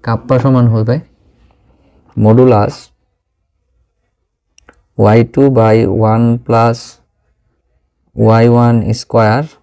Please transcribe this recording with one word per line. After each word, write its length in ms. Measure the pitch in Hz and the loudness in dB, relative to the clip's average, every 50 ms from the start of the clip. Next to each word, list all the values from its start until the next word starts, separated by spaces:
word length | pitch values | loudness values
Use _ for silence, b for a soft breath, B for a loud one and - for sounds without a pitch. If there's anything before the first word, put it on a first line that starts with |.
| - | -6
কাপ্পা 320 | - 117 107 - - 135 127 117 | -6 -6 -6 -4 -2 -2 -2 0
সমান 220 | 135 131 123 120 117 110 | 0 0 2 2 2 0
হবে 220 | 110 110 110 123 156 - _ _ _ _ _ _ _ _ _ _ _ _ _ _ _ _ _ _ _ _ _ _ - | 0 -2 -2 -4 -6 -6 _ _ _ _ _ _ _ _ _ _ _ _ _ _ _ _ _ _ _ _ _ _ -2
মডুলাস 560 | 107 107 110 120 127 127 120 104 104 - - - - _ _ _ _ _ _ _ _ _ _ _ _ _ _ _ _ _ _ _ _ _ _ _ _ _ _ _ _ _ _ _ _ _ _ _ _ - _ _ _ _ _ - | 0 2 2 2 2 2 2 0 -2 -4 -8 -12 -20 _ _ _ _ _ _ _ _ _ _ _ _ _ _ _ _ _ _ _ _ _ _ _ _ _ _ _ _ _ _ _ _ _ _ _ _ -20 _ _ _ _ _ -2
ওয়াই 200 | 107 107 110 117 117 117 - | 0 2 2 2 0 0 0
টু 100 | - 139 139 131 120 | 0 0 2 2 2
বাই 200 | 113 110 110 113 110 98 95 101 | 0 2 2 0 0 -2 -2 -2
ওয়ান 240 | 110 110 110 113 117 117 117 117 120 | -2 -2 0 0 0 -2 -2 -4 -4
প্লাস 320 | - 120 113 117 117 113 120 - - - _ _ _ _ _ _ _ _ _ _ _ _ _ _ _ _ _ _ _ _ _ _ _ _ | -4 -2 0 0 0 -2 -4 -10 -20 -20 _ _ _ _ _ _ _ _ _ _ _ _ _ _ _ _ _ _ _ _ _ _ _ _
ওয়াই 300 | - 110 110 113 117 113 120 120 | -2 0 2 2 4 2 2 2
ওয়ান 220 | 120 120 120 120 117 101 - 117 - | 2 2 2 0 0 -2 -4 -6 -6
স্কয়ার 440 | - _ - 113 113 107 110 127 156 160 - _ | -8 _ -2 0 0 0 0 -2 -4 -8 -14 _